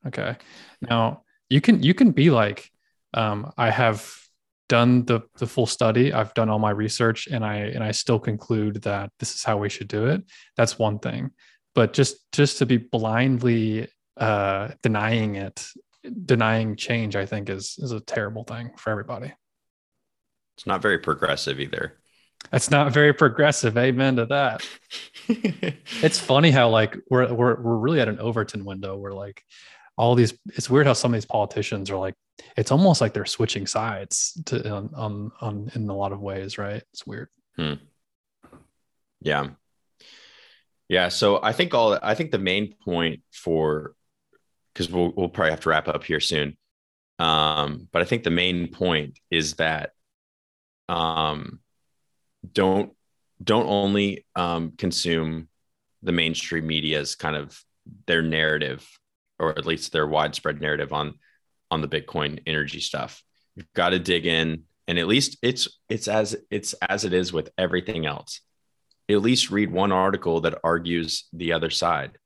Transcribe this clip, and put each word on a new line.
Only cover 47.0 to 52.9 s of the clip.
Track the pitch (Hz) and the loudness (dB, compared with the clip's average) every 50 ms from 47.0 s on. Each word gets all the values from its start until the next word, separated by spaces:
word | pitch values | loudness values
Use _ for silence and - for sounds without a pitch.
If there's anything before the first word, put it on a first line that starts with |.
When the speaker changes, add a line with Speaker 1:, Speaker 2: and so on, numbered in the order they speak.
| _ _ _ _ | _ _ _ _
Speaker 2:
Um, | 82 82 80 78 78 76 76 76 73 73 73 - 90 - _ | 0 2 2 4 2 2 0 0 -2 -4 -4 -8 -12 -4 _
but | 85 87 | -2 0
I | |
think | - 127 117 - | 0 -2 -2 0
the | 85 | 0
main | 82 87 90 92 90 87 87 85 - | 0 2 0 0 0 -2 -4 -6 -4
point | - 95 90 85 78 73 69 - _ _ _ | -4 -2 0 0 0 -2 -4 -12 _ _ _
is | - 82 78 78 78 | -2 -2 -2 -2 -2
that, | - 80 80 80 76 73 - _ _ _ _ _ _ _ _ _ _ _ _ _ _ _ _ _ _ _ - | -2 -2 -2 -2 -4 -6 -10 _ _ _ _ _ _ _ _ _ _ _ _ _ _ _ _ _ _ _ -6
um, | 87 85 82 82 82 80 80 76 76 76 - - - - _ _ _ _ _ _ _ _ _ _ _ _ _ _ _ _ - 90 _ | -4 -2 -2 -2 0 0 0 -2 -2 -4 -8 -12 -14 -18 _ _ _ _ _ _ _ _ _ _ _ _ _ _ _ _ -20 -6 _
don't, | - 98 95 95 98 104 - | 2 2 4 2 2 0 -4